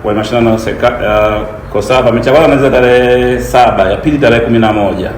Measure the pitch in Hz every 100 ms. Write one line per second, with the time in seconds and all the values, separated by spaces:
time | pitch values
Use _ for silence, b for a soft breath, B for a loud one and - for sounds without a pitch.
0 | 110 104 107 120 113 113 - 98 120 -
1 | 104 107 107 107 107 - - 104 104 127
2 | 120 117 135 139 156 139 139 123 123 123
3 | 123 123 123 123 - 127 120 104 95 101
4 | 151 143 123 143 113 117 110 107 101 87
5 | 92